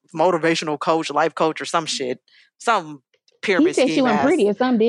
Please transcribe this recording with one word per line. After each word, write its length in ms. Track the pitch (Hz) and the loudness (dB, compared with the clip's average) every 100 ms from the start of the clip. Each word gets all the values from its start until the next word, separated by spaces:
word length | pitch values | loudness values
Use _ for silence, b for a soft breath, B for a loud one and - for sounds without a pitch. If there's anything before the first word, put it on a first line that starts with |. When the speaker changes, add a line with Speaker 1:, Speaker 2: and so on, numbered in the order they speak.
| _ | _
Speaker 1:
motivational 640 | 165 175 170 165 165 156 143 | 0 0 2 0 0 -2 -4
coach, 300 | 175 165 156 | 0 0 0
life 260 | 147 160 - | 0 0 0
coach 260 | 160 156 | -2 -2
or 40 | 139 | -4
some 200 | 170 151 | -4 -4
shit. 340 | - 127 127 _ b b _ | -6 -6 -8 _ b b _
Some 420 | - 214 156 143 _ _ _ | -2 -2 -2 -16 _ _ _
Speaker 2:
He 60 | _ | _
Speaker 1:
pyramid 340 | - 185 320 - | -2 2 2 2
Speaker 2:
said 100 | 277 | 0
she 60 | |
Speaker 1:
scheme 100 | 285 | 2
Speaker 2:
wasn't 160 | 254 208 | 2 2
Speaker 1:
ass. 60 | 262 | 2
Speaker 2:
pretty 240 | 320 208 | 2 0
or 40 | |
something, 260 | 202 254 233 | 0 0 2